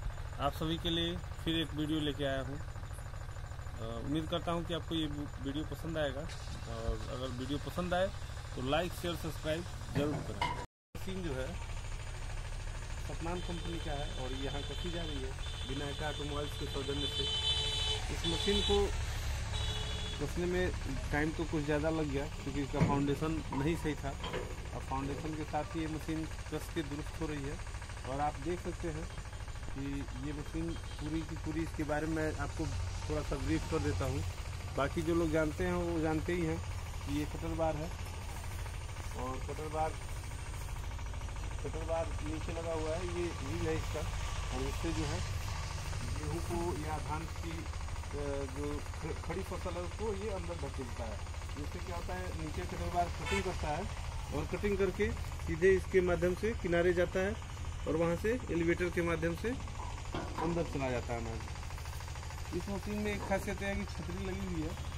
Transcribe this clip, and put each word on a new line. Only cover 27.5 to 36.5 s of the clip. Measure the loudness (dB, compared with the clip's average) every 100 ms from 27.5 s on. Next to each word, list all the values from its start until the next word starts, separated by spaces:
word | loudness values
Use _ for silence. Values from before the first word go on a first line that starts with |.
| -4 -4 -6 -6 -6 -4
और | 0
आप | 0 0 -2
देख | 0
सकते | -2 -2 -2
हैं | -2 -4 -6 -6 -6 -6 -6 -4
कि | -2 -2 -2 -2 -4 -2
ये |
मशीन | -2 -2 -2 -2 -2 -4
पूरी | -4 -2 -2
की | -2 -4
पूरी, | -2 0
इसके | 0 0
बारे | 0 2 2
में | 2
मैं | 2 0
आपको | -2 0 0 0 0 -2 0
थोड़ा | 0
सा | 0 0
brief | 2 2 4
कर | 2
देता | 4 2 2
हूँ। | 2 0 -2 -4 -4 -4 2
बाकी | 2 2
जो | 4 4
लोग | 6
जानते | 4 4 2
हैं | 2 2
वो | 2 2
जानते | 4 2 2
ही | 2
हैं | 2